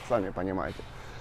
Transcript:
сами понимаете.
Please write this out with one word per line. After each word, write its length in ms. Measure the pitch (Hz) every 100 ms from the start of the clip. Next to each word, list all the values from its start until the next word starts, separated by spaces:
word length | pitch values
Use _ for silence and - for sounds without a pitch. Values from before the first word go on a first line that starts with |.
| -
сами 220 | 120 95
понимаете. 520 | - 95 95 73 - - - - -